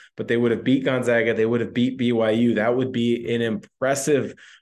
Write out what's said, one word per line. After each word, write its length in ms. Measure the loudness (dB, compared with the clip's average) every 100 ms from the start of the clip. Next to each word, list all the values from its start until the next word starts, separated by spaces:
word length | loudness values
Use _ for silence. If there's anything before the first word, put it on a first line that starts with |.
| -16 -10
but 120 | -2
they 100 | 0
would 140 | 2
have 120 | 0
beat 220 | 2 2 2
Gonzaga, 480 | 0 2 2 2
they 120 | 0 0
would 160 | 0
have 120 | -2
beat 240 | -2 -2 0
B 140 | 0
Y 200 | 2 2
U. 240 | 2 2 2
That 200 | 0 0
would 160 | -2
be 420 | -2 -2 -2 -2
an 80 | -2
impressive 920 | -2 -4 -8 _ -2 -2 0 0 0 -10 -20 -20